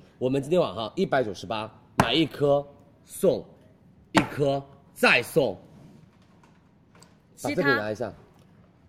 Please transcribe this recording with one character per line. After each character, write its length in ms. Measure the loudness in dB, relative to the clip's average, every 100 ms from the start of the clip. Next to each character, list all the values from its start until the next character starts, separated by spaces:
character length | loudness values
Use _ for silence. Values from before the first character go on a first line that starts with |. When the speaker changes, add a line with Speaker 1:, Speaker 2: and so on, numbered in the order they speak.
| -14 -4
Speaker 1:
我 120 | -2
们 120 | -2
今 80 | 0
天 120 | 2
晚 120 | 2 -2
上 160 | -6
一 100 | -4
百 200 | 0 0
九 100 | -2
十 100 | -4
八， 240 | -8 -6 -8 -12 _ -4
买 180 | 0
一 100 | 2
颗 400 | 0 0 2 2 0 -14 -20 _
送 400 | -20 -2 2 2 -4 -20 -20 _ _ _ -4
一 60 | -2 -2
颗， 300 | -2 -2 -2 -6 -20 -20
再 260 | 0 2 4
送。 380 | 2 0 0 -2 -12 -20 -20 -20 -20 _ _ _ -20 _ _ _ _ -20 -20 _ _ -10
把 80 | -6
这 60 | 0
个 60 |
拿 260 | 2 0 0
一 40 | -4
下， 100 | -6
Speaker 2:
其 80 |
他。 0 | -10 -20 -20 -20 _ -20 _